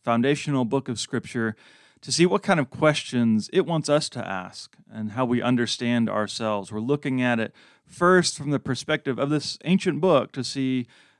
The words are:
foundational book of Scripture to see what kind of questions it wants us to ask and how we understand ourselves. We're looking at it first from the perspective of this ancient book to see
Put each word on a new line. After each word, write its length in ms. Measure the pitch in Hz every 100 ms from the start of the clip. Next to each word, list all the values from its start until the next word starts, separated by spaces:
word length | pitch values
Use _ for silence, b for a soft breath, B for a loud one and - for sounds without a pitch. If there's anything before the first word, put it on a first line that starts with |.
foundational 640 | 120 117 131 143 151 139 117
book 240 | 135 131
of 100 | 110
Scripture 560 | - 123 - 123 113 110 b b b b
to 100 | -
see 140 | 120 175
what 160 | 196
kind 180 | - 170
of 120 | 131
questions 760 | - 156 147 - 123 117 107 -
it 140 | 190 170
wants 220 | 160 147
us 200 | 147 -
to 180 | 123 92
ask 480 | 95 95 - - _ _
and 200 | 110 107
how 140 | 113 123
we 140 | 120
understand 720 | 117 123 117 - 120 120 110
ourselves. 600 | 101 104 - 110 104 95
We're 80 | 104
looking 420 | 120 147 143 131
at 180 | 123 117
it 140 | 107 b b b _
first 540 | - 175 185 165 -
from 100 | 147
the 100 | 139
perspective 600 | - 123 - 156 139 120
of 100 | 139
this 300 | 151 - - 160
ancient 360 | 185 185 151
book 300 | 185 143 -
to 120 | 139
see 440 | 120 139 131 131 123 b b b